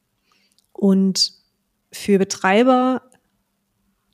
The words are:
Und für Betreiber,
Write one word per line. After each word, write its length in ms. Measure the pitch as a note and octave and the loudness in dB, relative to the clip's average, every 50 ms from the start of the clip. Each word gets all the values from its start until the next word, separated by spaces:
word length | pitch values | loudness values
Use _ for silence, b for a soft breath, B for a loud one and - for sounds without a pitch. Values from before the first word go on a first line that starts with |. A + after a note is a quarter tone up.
| _ _ _ _ _ _ _ _ _ _ _ _ _ _ _ | _ _ _ _ _ _ _ _ _ _ _ _ _ _ _
Und 600 | - G#3 G3 F#3+ F#3+ F#3+ F#3+ F#3 - - - - _ _ _ _ _ _ _ _ _ _ _ | -2 0 0 2 2 0 0 0 -2 -4 -4 -6 _ _ _ _ _ _ _ _ _ _ _
für 260 | - - - - G3+ F#3 | -20 -10 -2 0 0 0
Betreiber, 840 | F#3+ G3 - - - F#3+ G3 G#3+ B3 C4 B3+ B3+ B3+ C4 C4 A#3+ - _ _ _ _ _ _ _ _ _ _ _ _ _ _ _ _ _ _ _ _ _ | 0 -2 -6 -4 -2 0 2 2 2 2 2 2 0 -2 -4 -6 -8 _ _ _ _ _ _ _ _ _ _ _ _ _ _ _ _ _ _ _ _ _